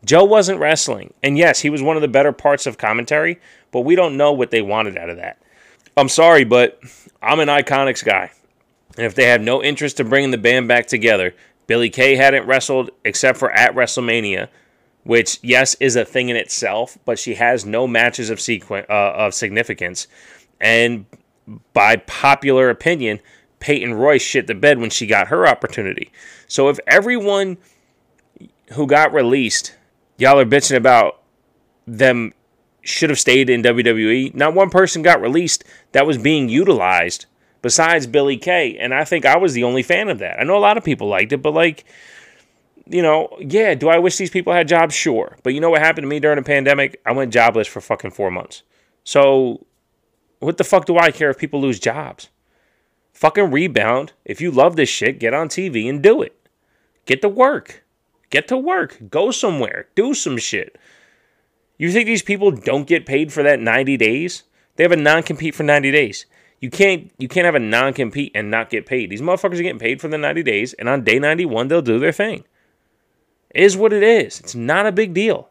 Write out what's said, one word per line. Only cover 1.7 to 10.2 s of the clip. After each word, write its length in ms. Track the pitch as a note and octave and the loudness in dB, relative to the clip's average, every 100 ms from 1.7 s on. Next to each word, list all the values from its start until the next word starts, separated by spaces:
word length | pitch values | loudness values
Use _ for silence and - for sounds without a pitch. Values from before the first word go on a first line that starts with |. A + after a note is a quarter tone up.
was 120 | D3+ | -2
one 140 | C#3 D#3 | -2 -2
of 60 | |
the 60 | D3 | 0
better 240 | B2+ C#3+ | 2 2
parts 340 | - D3 C#3+ C#3 | 0 -2 0 -4
of 120 | A#2 | -4
commentary, 600 | A2 A2 A#2+ D3+ D#3+ F3 _ _ _ | -2 -2 -2 -2 -2 -6 _ _ _
but 80 | B2 | -6
we 160 | B2+ F3+ | 0 2
don't 200 | F3 C#3 | 2 2
know 160 | D3 | 0
what 200 | C#3+ A#2+ | 0 0
they 100 | A#2 | -2
wanted 340 | G2+ G#2+ A2 F#2 | -2 -2 -2 -6
out 140 | E2+ | -12
of 60 | F2 | -12
that. 260 | F2+ - _ _ _ _ _ - | -14 -16 _ _ _ _ _ 0
I'm 120 | C3+ | 0
sorry, 360 | - E3 D#3+ | 4 6 6
but 360 | A#2+ B2 B2 - - _ _ _ | 6 4 4 0 -20 _ _ _
I'm 200 | A2 D3+ | -2 0
an 80 | D3 | 2
Iconics 560 | C#3+ C#3 C#3 C3+ - | 0 0 0 0 -2
guy. 260 | - F#2+ F2+ _ _ _ _ _ _ - | -4 -4 -6 _ _ _ _ _ _ -8
And 80 | |
if 120 | A#2 G2 | -6 2
they 80 | |
have 180 | B2 A#2+ | 4 4
no 180 | G#2+ B2+ | 2 -2
interest 380 | C#3+ D3 D3 - | -2 -4 -6 -4
in 100 | A2 | 0
bringing 220 | C3+ | 0